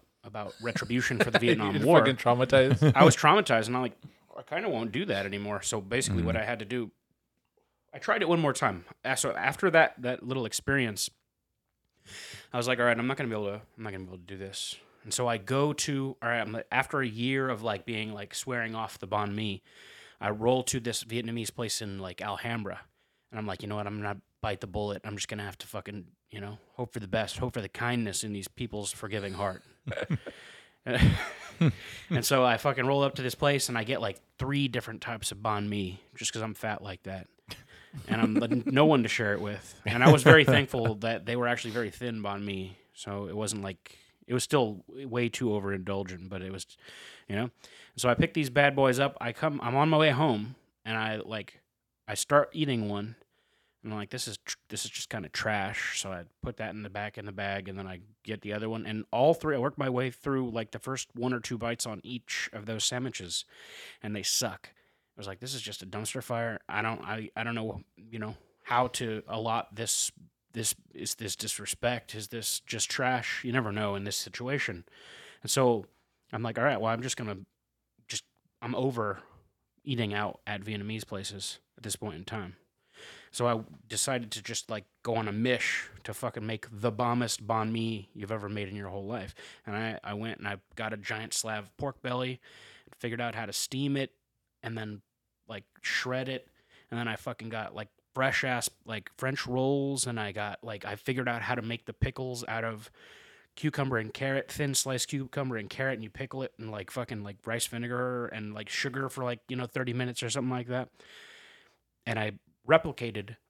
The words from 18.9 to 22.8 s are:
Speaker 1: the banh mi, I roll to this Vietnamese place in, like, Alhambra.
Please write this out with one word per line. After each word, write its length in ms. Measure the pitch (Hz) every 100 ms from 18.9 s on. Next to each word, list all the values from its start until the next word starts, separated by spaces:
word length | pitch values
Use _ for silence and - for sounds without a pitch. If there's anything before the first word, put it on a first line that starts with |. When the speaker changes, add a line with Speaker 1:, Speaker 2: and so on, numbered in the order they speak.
| -
Speaker 1:
the 100 | 92
banh 260 | 104 104 101
mi, 260 | 107 98 _ - - - - -
I 120 | 101
roll 320 | 107 117 127
to 160 | 123 135
this 240 | 117 107
Vietnamese 500 | 117 117 117 117 110
place 260 | - 113 -
in, 180 | 107 98
like, 220 | 92 87
Alhambra. 560 | 101 95 117 117 98 90